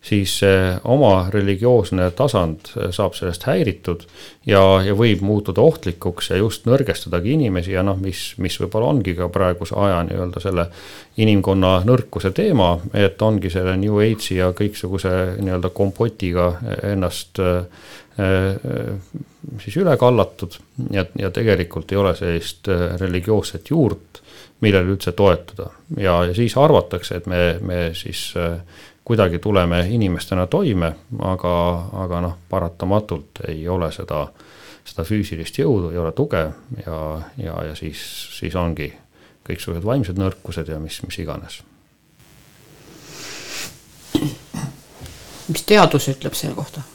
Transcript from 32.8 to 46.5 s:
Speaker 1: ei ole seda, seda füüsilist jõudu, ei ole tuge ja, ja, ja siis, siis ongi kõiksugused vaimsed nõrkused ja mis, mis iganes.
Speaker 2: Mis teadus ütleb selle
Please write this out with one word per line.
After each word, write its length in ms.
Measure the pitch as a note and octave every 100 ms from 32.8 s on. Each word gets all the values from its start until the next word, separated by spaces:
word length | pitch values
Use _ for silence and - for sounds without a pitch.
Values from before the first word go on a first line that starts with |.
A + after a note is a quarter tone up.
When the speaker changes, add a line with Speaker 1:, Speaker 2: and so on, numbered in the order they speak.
| F#2 G#2 G#2+ D2 C#2+ - -
Speaker 1:
ei 160 | D#2+ E2
ole 200 | F#2 D#2+
seda, 360 | D#2 - D2+ D2 _ - - - -
seda 240 | - - E2
füüsilist 480 | G#2+ G2 E2 E2 -
jõudu, 300 | D#3 A2 F2
ei 80 | E2+
ole 140 | E2
tuge 320 | - D3+ F2+ D#2 D#2+ - -
ja, 220 | - D#2+ D#2 D#2 E2
ja, 220 | C3 E2 E2
ja 100 | D#2
siis, 280 | D2+ F#2 - - - -
siis 240 | - - F2+
ongi 360 | E2+ D#2 D2 - _ _ _ _ -
kõiksugused 380 | F2+ - E2+ F#2+
vaimsed 340 | C3+ G2 F#2
nõrkused 480 | F#2+ - - F2 D2+
ja 80 | D#2
mis, 220 | D#2 -
mis 160 | - -
iganes. 440 | D#2+ C#2+ - - - _ _ _ _ _ _ - _ _ - - - - - - - - - - - - - - - - C#3+ A#2+ - - C3+ - - - - - - - -
Speaker 2:
Mis 160 | D#3+ -
teadus 400 | G#3 D#3+ C#3+ -
ütleb 280 | C3+ - -
selle 180 | -